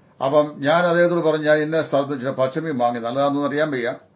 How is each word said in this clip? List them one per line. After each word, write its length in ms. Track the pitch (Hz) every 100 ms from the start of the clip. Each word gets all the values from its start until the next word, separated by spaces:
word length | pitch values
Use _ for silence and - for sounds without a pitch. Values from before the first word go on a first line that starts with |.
| _ _
അപ്പം 300 | 135 151 147 147
ഞാൻ 280 | 139 170 175
അദ്ദേഹത്തോട് 400 | 170 175 175 160
പറഞ്ഞു, 200 | 156 151
"ഞാൻ 120 | 151
ഇന്ന 260 | 151 160
സ്ഥലത്ത് 300 | 143 139 139
വെച്ചിട്ട് 240 | 143 127 127
പച്ചമീൻ 400 | 131 160 160 131
വാങ്ങി, 220 | 120 120
നല്ലതാണെന്ന് 480 | 113 135 143 143 143
അറിയാൻ 240 | 143 156
വയ്യ." 240 | 131 117 139 -